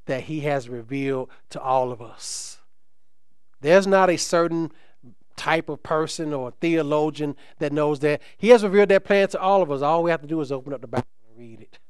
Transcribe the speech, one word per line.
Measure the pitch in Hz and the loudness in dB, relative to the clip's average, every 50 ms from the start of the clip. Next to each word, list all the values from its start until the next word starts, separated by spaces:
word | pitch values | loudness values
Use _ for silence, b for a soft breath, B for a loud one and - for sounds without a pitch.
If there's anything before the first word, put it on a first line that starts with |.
| - | -8
that | - 135 127 | -6 -6 -6
he | 127 - 156 151 | -6 -8 -8 -4
has | 139 147 143 139 113 120 | -2 -2 -2 -2 -4 -8
revealed | 123 120 113 113 139 139 139 135 135 131 123 b b b b - | -12 -12 -10 -8 -6 -4 -4 -4 -4 -4 -6 b b b b -14
to | - - | -12 -6
all | - 131 131 131 127 123 | -2 0 0 0 0 -2
of | 123 110 | -6 -10
us. | 120 - - - - - - - - - - - - - - - - - - - - - - - - - - - - - - - | -14 -16 -16 -16 -12 -12 -10 -12 -12 -14 -16 -18 -20 -20 -20 -20 -20 -20 -20 -20 -20 -20 -20 -20 -20 -20 -20 -20 -20 -20 -16 -4
There's | 135 151 180 196 196 | 2 4 6 6 6
not | 196 196 190 185 180 | 6 4 4 4 4
a | 170 | 2
certain | - - - 180 170 170 170 165 165 165 147 b b b b b b - 247 - - - - - | 0 -2 0 0 0 2 0 -2 -4 -4 -6 b b b b b b -20 -20 -20 -20 -20 -18 -14
type | - - 151 160 165 - - | -6 -2 0 0 0 -2 -4
of | 147 - | -8 -10
person | - - 160 156 160 151 - - 160 151 | -4 -2 -2 0 -2 -2 -4 -6 -6 -4
or | 147 135 127 123 | -4 -6 -6 -8
theologian | - - 170 165 165 160 151 143 151 151 151 156 139 139 151 143 139 b b b b - | -6 -4 -2 0 2 0 2 2 0 2 0 0 -2 -4 -4 -6 -6 b b b b -6
that | 156 143 | -4 -2
knows | 147 151 147 147 151 127 | 0 0 0 0 0 0
that. | 147 147 147 B B B B - | 0 0 0 B B B B 2
He | 196 226 | 6 8
has | 247 220 208 | 8 8 6
revealed | 196 185 202 208 196 | 4 4 4 6 6
that | 196 190 - | 6 4 4
plan | - 202 202 196 190 | 2 2 2 2 2
to | - 180 | 0 -2
all | 185 190 196 196 | 0 2 4 4
of | 175 143 | 2 2
us. | 143 131 | 0 0
All | 143 147 160 170 | 0 2 2 2
we | 170 170 | 2 2
have | 165 - | 0 -2
to | 147 | -2
do | 147 160 160 | -4 -4 -4
is | 143 123 | -4 -4
open | 139 131 - 143 | -6 -6 -6 -8
up | 139 120 | -10 -10
the | 123 | -10
Bible | 117 131 131 - - - - - 110 | -6 -6 -6 -6 -6 -12 -20 -20 -20
and | 110 117 | -20 -20
read | 120 113 113 107 | -18 -18 -18 -18
it. | 104 - - - - | -20 -20 -20 -20 -20